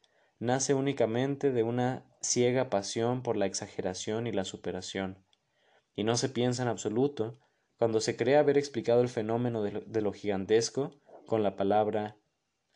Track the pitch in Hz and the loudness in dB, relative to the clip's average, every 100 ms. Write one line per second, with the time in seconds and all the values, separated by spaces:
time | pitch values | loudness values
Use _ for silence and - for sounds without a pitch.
0 | _ _ _ _ 113 131 139 135 139 - | _ _ _ _ 0 0 2 2 0 0
1 | 110 117 139 135 139 123 113 123 123 131 | 0 2 -2 0 0 2 0 0 -2 -2
2 | - _ - 123 123 127 127 101 98 117 | -10 _ -2 2 2 2 0 -2 -2 -2
3 | 117 127 123 104 98 - 101 - 95 95 | 0 0 -2 -2 -2 -2 -8 -6 -6 -6
4 | - 110 120 98 95 - 92 92 - 98 | -4 -4 -2 -4 -4 -8 -8 -8 -6 -6
5 | 95 98 _ _ _ _ _ _ _ - | -6 -8 _ _ _ _ _ _ _ -2
6 | 110 120 131 117 123 123 123 107 107 110 | 0 0 0 0 0 0 -2 -2 -2 0
7 | 143 147 110 123 _ _ _ _ 117 110 | 0 0 -6 -8 _ _ _ _ 2 2
8 | 120 113 120 147 143 143 143 110 113 120 | 0 0 4 6 6 4 0 -2 2 4
9 | 123 120 107 117 123 113 101 101 - 110 | 4 0 -2 0 0 -2 -2 -4 -4 -2
10 | 101 - 101 98 98 110 113 131 143 - | -2 -2 -2 -2 2 2 2 -2 -6 -8
11 | _ - - 113 101 95 98 104 107 104 | _ -20 -2 0 0 0 2 2 2 -2
12 | 107 - _ _ _ _ _ | -6 -10 _ _ _ _ _